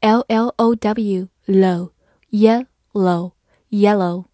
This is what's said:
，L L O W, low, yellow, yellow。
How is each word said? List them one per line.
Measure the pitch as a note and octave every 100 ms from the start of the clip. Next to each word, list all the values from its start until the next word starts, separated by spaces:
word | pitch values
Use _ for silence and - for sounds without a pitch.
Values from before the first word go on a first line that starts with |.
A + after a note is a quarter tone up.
，L | A3 A3+ B3
L | A3+ A#3 -
O | A#3
W, | A#3 G#3+ G#3+ G#3+ F#3+ F#3 _ -
low, | F#3+ F#3+ F3 F3 _ _ _ _
yellow, | G#3 G#3+ A3+ B3+ _ _ - F#3 F3 F3+ _ _ _ _
yellow。 | G#3 G3+ G#3 F#3 F3 F#3